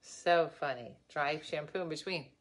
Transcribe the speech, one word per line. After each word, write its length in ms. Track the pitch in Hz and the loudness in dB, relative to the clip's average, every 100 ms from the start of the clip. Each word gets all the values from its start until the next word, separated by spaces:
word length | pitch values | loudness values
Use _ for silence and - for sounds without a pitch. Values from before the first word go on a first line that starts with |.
So 480 | - - 190 170 165 - | -16 -4 4 6 6 0
funny. 340 | 147 123 120 - _ | -4 -4 -8 -14 _
Dry 300 | - 143 156 | -2 0 0
shampoo 380 | 156 160 151 190 | -2 -6 -4 -4
in 80 | 175 | -4
between. 380 | 156 - 180 139 _ | -4 -4 -4 -6 _